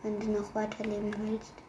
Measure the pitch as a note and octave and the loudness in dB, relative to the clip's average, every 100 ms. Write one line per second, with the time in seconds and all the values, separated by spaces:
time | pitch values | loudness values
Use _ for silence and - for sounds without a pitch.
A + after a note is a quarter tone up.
0 | G#3+ G#3 G#3+ G#3 G3+ G#3+ G#3+ - A3 G#3 | 0 0 2 2 2 0 0 0 -2 0
1 | G#3 G#3 G#3+ A3 - - | 0 0 0 0 -2 -16